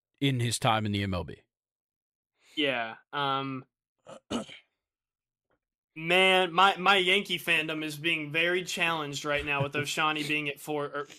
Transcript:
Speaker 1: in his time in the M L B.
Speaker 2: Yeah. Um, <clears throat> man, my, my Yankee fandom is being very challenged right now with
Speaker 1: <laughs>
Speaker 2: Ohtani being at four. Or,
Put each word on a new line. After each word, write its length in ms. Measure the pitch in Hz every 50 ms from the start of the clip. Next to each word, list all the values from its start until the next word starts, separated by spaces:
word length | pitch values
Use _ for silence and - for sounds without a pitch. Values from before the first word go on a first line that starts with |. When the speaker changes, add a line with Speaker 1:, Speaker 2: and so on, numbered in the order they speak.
| _ _ _ _
Speaker 1:
in 220 | 139 139 131 123
his 180 | 117 120 107 -
time 260 | - 127 110 110 107
in 60 | 107
the 120 | 101 101 101
M 100 | 98 92
L 100 | 87 80
B. 200 | 67 - - _ _ _ _ _ _ _ _ _ _ _ _ _ _ _ _ _ _ _ _ _ _ _
Speaker 2:
Yeah. 400 | 151 147 139 127 120 117 113 110 - _ _ -
Um, 500 | 147 143 139 135 135 135 135 135 131 127 _ _ _ _ _ _ _ _ - - - - -
<clears throat> 140 | - - - - - - _ _ _ _ _ _ _ _ _ _ _ _ _ _ _ _ _ _ _ _ _ _ _ _ _ _ _
man, 580 | 160 160 165 175 185 185 190 185 185 185 175 165
my, 220 | 175 190 196 180 165
my 180 | 180 185 202
Yankee 420 | 196 185 175 190 202 196 - 180 170
fandom 440 | - 175 170 160 156 160 160 156 156
is 140 | 156 147 147
being 340 | 147 170 165 156 151 147
very 320 | 143 165 165 175 180 190 180
challenged 640 | 175 - 190 175 165 165 160 147 143 143 139 -
right 200 | 151 147 147 143
now 180 | 147 143 143 139
with 100 | 143 143
Speaker 1:
<laughs> 0 |
Speaker 2:
Ohtani 540 | 147 147 139 - - 160 156 151 151 151 147
being 200 | 151 151 151 147
at 100 | 139 -
four. 260 | - 156 151 147 143
Or, 220 | 143 - 143 143 - -